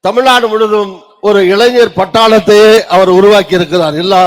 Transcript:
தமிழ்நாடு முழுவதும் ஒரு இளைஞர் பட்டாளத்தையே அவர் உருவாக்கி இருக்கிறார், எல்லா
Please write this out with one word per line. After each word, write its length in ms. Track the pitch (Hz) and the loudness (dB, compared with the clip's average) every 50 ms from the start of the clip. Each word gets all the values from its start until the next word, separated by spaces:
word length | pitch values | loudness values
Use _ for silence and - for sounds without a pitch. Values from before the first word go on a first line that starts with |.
| _ | _
தமிழ்நாடு 420 | 185 208 240 254 262 247 247 233 | -4 -4 -2 0 0 0 0 -2
முழுவதும் 460 | 226 214 220 220 214 214 214 208 196 190 175 - _ _ _ | -2 -2 -2 -2 -2 -2 -4 -4 -6 -10 -18 -20 _ _ _
ஒரு 180 | - 208 208 196 190 | -4 -2 0 0 0
இளைஞர் 500 | 180 190 202 240 240 254 247 233 214 - 185 | 0 0 0 0 0 2 0 0 0 -2 -6
பட்டாளத்தையே 720 | 190 185 - 190 202 226 220 220 175 - 208 208 214 214 220 226 190 - 170 | -6 -4 -2 0 0 2 2 0 2 2 2 4 4 4 4 2 0 0 -2
அவர் 140 | 185 190 185 | 0 0 2
உருவாக்கி 500 | 185 185 196 208 214 202 185 - 185 180 | 2 2 2 2 2 2 0 -2 -4 -4
இருக்கிறார், 400 | 175 151 160 180 165 156 147 151 175 | -4 -2 -4 -4 -4 -4 -4 -6 -4
எல்லா 180 | 190 196 185 185 | -2 0 0 0